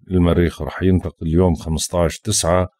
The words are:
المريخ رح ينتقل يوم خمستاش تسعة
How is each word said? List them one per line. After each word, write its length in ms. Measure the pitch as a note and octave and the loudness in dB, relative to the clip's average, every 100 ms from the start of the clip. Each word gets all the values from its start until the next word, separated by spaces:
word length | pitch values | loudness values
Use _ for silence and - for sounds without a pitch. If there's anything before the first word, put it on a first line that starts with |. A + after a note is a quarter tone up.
| - | -4
المريخ 520 | F#2 F2 E2 E2+ - | 2 4 4 0 -2
رح 200 | C#2+ - | -10 -2
ينتقل 440 | F2+ F#2 D#2+ - E2 | 0 0 -2 -8 -2
يوم 280 | E2 F#2 | 2 2
خمستاش 640 | D#2+ E2+ D#2 - F2+ E2 - | 0 -2 -6 -4 -2 -2 -2
تسعة 500 | - G#2 E2 F2+ F#2 - | -6 -4 0 0 -2 -6